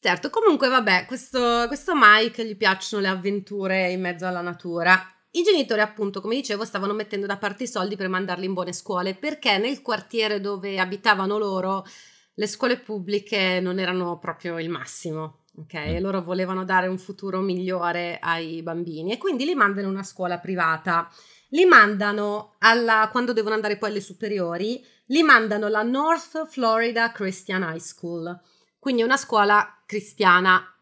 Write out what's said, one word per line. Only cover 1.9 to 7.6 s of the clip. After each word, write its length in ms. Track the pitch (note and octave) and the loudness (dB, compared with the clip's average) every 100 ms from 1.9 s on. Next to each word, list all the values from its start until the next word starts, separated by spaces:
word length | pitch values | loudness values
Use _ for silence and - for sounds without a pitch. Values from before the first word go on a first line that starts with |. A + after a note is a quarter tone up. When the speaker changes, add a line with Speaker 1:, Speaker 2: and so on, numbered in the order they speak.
| D#4+ | 6
Speaker 1:
Mike 480 | A3 G#3+ A3+ A3+ | 8 8 4 -2
gli 140 | A3+ G3+ | -8 0
piacciono 460 | G#3 F#3+ - G#3+ | 0 0 -2 -4
le 40 | G3 | -2
avventure 800 | F#3+ F#3 G3+ F#3+ G3+ F#3+ F#3+ F#3 | -2 -2 -4 -6 -6 -2 0 0
in 100 | F#3 | -2
mezzo 240 | F#3 E3+ F#3 | -4 -6 -6
alla 160 | F3+ | -6
natura. 580 | F3 E3+ F3+ E3+ E3+ F#3 - _ _ | -8 -10 -8 -2 4 4 4 _ _
I 100 | E4 | -2
genitori, 360 | F4 F4+ C4+ G#3+ | 2 4 2 0
appunto, 420 | G#3+ G#3+ G3+ G3 | 0 0 -6 -4
come 140 | F#3+ A#3+ | -4 -4
dicevo, 300 | C#4 G#3 A3 | -4 -6 -4
stavano 280 | G3+ G3 | -4 -4
mettendo 340 | G#3 G#3+ G3+ G3 | -4 -4 -6 -4
da 100 | G3+ | -4
parte 260 | G3+ G3 | -4 -6